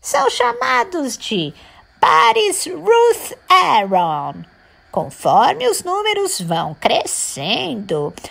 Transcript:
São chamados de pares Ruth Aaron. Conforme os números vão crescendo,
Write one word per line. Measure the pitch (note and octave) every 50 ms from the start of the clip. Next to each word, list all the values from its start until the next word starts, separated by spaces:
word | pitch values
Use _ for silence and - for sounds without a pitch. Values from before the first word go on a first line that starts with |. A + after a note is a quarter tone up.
São | _ - - C#5+ C#5 B4
chamados | - - B4 A#4+ - - - C4 C4 B3 A#3+ - - F4 C#4+ B3+ A3
de | - - - A3 F#3+ D#3+ D3 - - - - - - - _ _ _
pares | - - D#4 D#4 E4+ A#4 A4 A4+ G#4+ G#4 F4+ - -
Ruth | D#4+ F4+ D#4+ D#4 G4 A#4 A#4 A#4 A#4+ A4+ - - - B4+ - _ _
Aaron. | F4+ F#4 - D#3+ C#3+ A3 G3+ G3 F#3+ F#3 F3 E3 D#3 D3 C#3+ C#3+ C#3+ F3 E3+ - _ _ _ _ _ _ _ _
Conforme | - G3 D#3 - - - - - C#3 F#3 A3+ - - A4 B4 B4
os | G4+ - -
números | F4 F4+ G4+ G#4 G#4+ G#4 G4+ G4+ F#4 - -
vão | F3+ E3 E3+ E3 F3 D3 D#3 -
crescendo, | - - - - - - - - - - - C3 C#3 E3 A3 - C4 F4+ C#4 A3 G3 G3 F3 D3+ D3 D3 - - - -